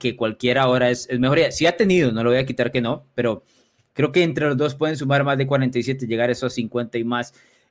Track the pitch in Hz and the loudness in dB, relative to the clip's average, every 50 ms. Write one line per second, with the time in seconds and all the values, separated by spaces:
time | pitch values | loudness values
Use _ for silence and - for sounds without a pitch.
0 | - 120 107 - 117 110 110 - - 123 123 135 135 127 123 127 123 123 123 123 | -6 -6 -4 -2 -4 -4 -4 -2 0 0 2 2 2 2 2 2 2 0 0 -2
1 | - - 131 120 127 131 143 165 156 - - - 151 170 175 - 226 196 180 180 | -4 -6 -2 0 0 2 2 2 2 2 0 0 0 0 2 2 2 2 4 4
2 | 151 123 110 113 117 120 120 131 135 135 123 - 120 117 123 127 117 117 143 147 | 2 2 0 0 2 2 2 2 0 -2 -2 -2 -2 -2 -2 -2 -2 -2 -4 -6
3 | - _ - - 120 117 107 - - _ _ _ _ _ _ _ _ _ _ - | -8 _ -6 -2 -2 -2 -2 -4 -8 _ _ _ _ _ _ _ _ _ _ -2
4 | 139 147 139 180 175 165 139 151 151 147 139 127 147 147 135 139 156 156 160 143 | -2 0 2 2 2 2 0 0 0 0 0 2 0 -2 -2 -2 -2 -2 -2 -2
5 | 147 135 139 143 143 143 139 135 135 135 143 135 131 127 127 123 117 131 131 135 | -2 0 2 2 2 2 0 0 0 0 0 0 0 0 0 -2 -2 -2 -4 -4
6 | 127 110 113 113 120 123 120 - 131 123 - 127 113 107 - 120 120 110 - 120 | -4 -4 -2 0 0 0 0 0 -2 -4 -4 -4 -6 -4 -4 -4 -4 -4 -4 -4
7 | 113 117 120 120 120 - _ _ _ _ _ _ _ _ | -4 -2 -2 -4 -4 -6 _ _ _ _ _ _ _ _